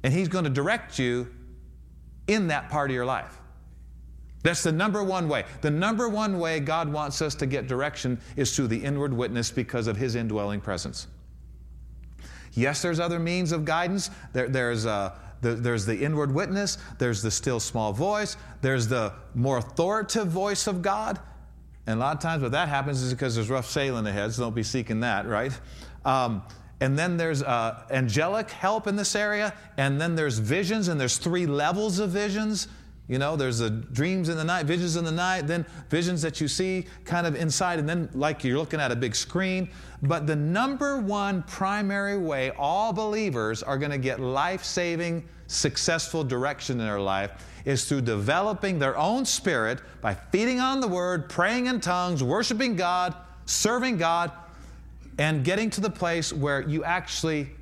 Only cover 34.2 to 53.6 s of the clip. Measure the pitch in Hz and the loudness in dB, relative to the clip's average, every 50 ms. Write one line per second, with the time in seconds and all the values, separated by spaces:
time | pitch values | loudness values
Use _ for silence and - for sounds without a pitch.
34.2 | 175 160 170 160 156 165 180 180 160 147 175 175 180 175 160 170 170 160 160 170 | 0 0 0 0 0 0 0 2 2 2 2 2 2 0 0 0 0 0 0 0
35.2 | 180 185 185 180 143 147 170 170 160 - - 160 139 - 151 165 170 180 180 160 | 2 2 2 0 0 0 0 0 -2 -4 -10 -16 -4 0 0 2 2 2 0 0
36.2 | 156 160 156 - 156 143 - - 185 185 185 185 175 - - - - - 165 175 | 0 -2 -2 -2 -2 -2 0 0 0 0 0 -2 -4 -6 -14 -16 -6 -2 0 2
37.2 | 170 165 143 120 - 156 139 - 196 180 175 160 147 151 170 175 160 - - 131 | 2 2 0 2 0 0 2 2 2 2 2 0 0 0 0 0 -2 -2 -2 0
38.2 | 143 156 151 - - 170 123 147 160 - - 151 143 123 120 117 131 117 101 - | 0 0 0 0 0 2 2 2 0 0 0 0 0 0 2 2 0 0 0 -2
39.2 | - - - 175 190 185 185 185 180 175 - - - - - - 147 139 170 160 | -4 0 0 0 0 2 0 0 -2 -4 -6 -14 -16 -16 -8 -2 2 2 2 2
40.2 | 151 156 156 147 147 156 175 208 247 269 277 262 294 285 277 269 208 196 208 202 | 2 0 0 2 2 2 2 2 2 2 2 0 0 0 0 0 0 0 0 0
41.2 | 202 202 196 180 160 - - - 190 190 202 208 208 196 202 202 202 202 202 202 | 2 2 0 0 -2 -4 -4 -2 0 0 2 2 0 0 0 0 0 0 0 0
42.2 | 180 160 143 135 131 135 - - 139 151 170 196 214 226 196 202 220 214 208 220 | 0 0 2 2 0 0 0 0 0 2 2 2 2 2 0 0 0 0 0 2
43.2 | 220 196 135 117 107 110 113 107 - - 139 135 147 147 143 139 127 131 123 123 | 0 2 2 2 2 0 0 -2 -2 -2 0 0 0 0 -2 0 0 0 0 0
44.2 | 131 127 131 139 147 175 190 185 - - - 185 175 170 170 165 170 170 170 165 | -2 0 2 2 2 2 0 -4 -4 -2 0 0 0 0 0 0 0 -2 -2 -4
45.2 | 165 - - - - - - - - 143 - - - - 165 160 - - - 165 | -6 -10 -18 -18 -10 -4 -2 0 0 0 0 2 2 2 2 2 0 -2 -2 -2
46.2 | 147 127 127 123 127 147 143 - - - 131 120 113 107 104 101 98 98 98 98 | 0 0 0 2 0 0 -2 -2 -4 -2 -2 0 0 0 0 0 2 2 2 2
47.2 | 101 101 - - - - - - - 135 139 120 - - 147 135 123 120 110 101 | 0 -2 -6 -12 -16 -16 -16 -6 -2 0 0 0 2 0 0 2 2 2 2 2
48.2 | 101 113 151 175 202 214 208 - - 196 185 156 139 135 123 135 151 185 226 262 | 2 4 4 4 4 2 0 0 0 0 2 2 2 2 2 2 2 2 2 2
49.2 | 262 - - - - 196 160 120 110 110 127 135 - - - - - 110 95 - | 2 0 -2 0 0 2 2 2 2 0 0 -2 -6 -16 -14 -4 -2 -2 -2 -2
50.2 | - - - 190 220 254 254 247 254 262 269 269 254 208 180 180 175 180 180 165 | -2 0 2 2 4 4 2 2 2 2 2 2 2 2 2 2 2 2 0 0
51.2 | 156 - - - 175 202 233 247 247 254 254 220 - 175 180 180 180 180 175 139 | -2 -2 2 2 4 4 4 2 2 2 0 0 0 0 2 2 2 2 2 2
52.2 | 135 120 160 214 233 - 247 214 269 254 220 170 180 175 180 180 180 180 - - | 2 2 2 2 2 2 2 2 2 2 2 2 2 4 4 4 2 0 -2 -6
53.2 | - - - - - - - - | -14 -18 -18 -14 -4 -2 0 2